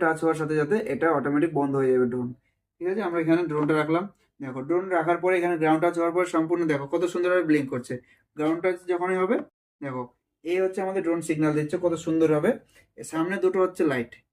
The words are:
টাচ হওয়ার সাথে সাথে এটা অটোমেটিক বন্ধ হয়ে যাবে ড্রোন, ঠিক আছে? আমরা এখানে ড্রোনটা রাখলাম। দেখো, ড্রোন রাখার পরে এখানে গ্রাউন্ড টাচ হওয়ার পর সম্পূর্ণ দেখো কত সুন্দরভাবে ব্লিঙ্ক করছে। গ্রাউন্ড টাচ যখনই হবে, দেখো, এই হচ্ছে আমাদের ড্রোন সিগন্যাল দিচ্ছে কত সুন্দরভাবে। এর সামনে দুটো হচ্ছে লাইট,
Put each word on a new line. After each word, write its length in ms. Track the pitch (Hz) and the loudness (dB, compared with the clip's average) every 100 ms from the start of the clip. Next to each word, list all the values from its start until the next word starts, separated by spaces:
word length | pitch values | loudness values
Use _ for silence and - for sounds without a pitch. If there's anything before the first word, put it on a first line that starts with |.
টাচ 140 | 165 160 | 2 2
হওয়ার 140 | 165 156 | 0 0
সাথে 140 | 151 151 | 0 0
সাথে 160 | 147 214 220 | 0 0 -2
এটা 140 | 131 165 147 | 0 2 2
অটোমেটিক 340 | 143 147 160 147 | 0 0 0 0
বন্ধ 140 | 139 139 | 0 2
হয়ে 120 | 131 | 2
যাবে 140 | 127 123 | 4 2
ড্রোন, 140 | 127 123 127 _ _ _ - | -2 -6 -10 _ _ _ -8
ঠিক 100 | 175 | -4
আছে? 100 | 196 185 | -2 -2
আমরা 120 | 170 | 0
এখানে 180 | 160 165 170 | 2 2 0
ড্রোনটা 240 | 151 147 156 | 0 2 2
রাখলাম। 220 | 151 165 202 - _ - | 2 0 -2 -12 _ -14
দেখো, 200 | 139 131 139 | -10 -8 -2
ড্রোন 180 | 175 190 175 | -2 0 0
রাখার 200 | 160 170 | 0 0
পরে 100 | 175 185 | 2 2
এখানে 160 | 175 170 | 0 0
গ্রাউন্ড 200 | 156 160 | 2 2
টাচ 120 | 170 165 | 2 0
হওয়ার 140 | 170 175 | 0 0
পর 80 | 175 165 | 0 0
সম্পূর্ণ 260 | 160 175 165 | 0 0 0
দেখো 140 | 143 139 | -2 -2
কত 100 | 170 175 | -2 -2
সুন্দরভাবে 320 | 175 180 180 160 | -2 0 2 4
ব্লিঙ্ক 180 | 151 127 | 2 0
করছে। 200 | 127 - 123 - _ _ - | -6 -6 -10 -12 _ _ -4
গ্রাউন্ড 220 | 151 165 | -2 0
টাচ 140 | 185 - 349 | -2 -2 -2
যখনই 260 | 349 180 185 | -2 0 0
হবে, 140 | 185 285 - _ _ - | 0 -2 -4 _ _ -14
দেখো, 220 | 143 127 123 _ _ _ | -10 -8 -10 _ _ _
এই 140 | 156 185 | -4 0
হচ্ছে 160 | 190 196 190 | 0 -2 -4
আমাদের 160 | 190 165 | -2 0
ড্রোন 140 | 170 156 | -2 -2
সিগন্যাল 260 | 156 156 151 | 0 0 0
দিচ্ছে 180 | 151 175 175 | -2 0 -2
কত 80 | 160 165 | -2 -2
সুন্দরভাবে। 460 | 160 160 151 180 269 _ _ _ - | 2 4 4 2 -2 _ _ _ -18
এর 100 | 156 | -8
সামনে 240 | 160 170 196 180 | -4 -2 0 0
দুটো 120 | 185 | 2
হচ্ছে 200 | 185 - 160 | 0 2 0
লাইট, 200 | 127 120 - _ | 0 -4 -10 _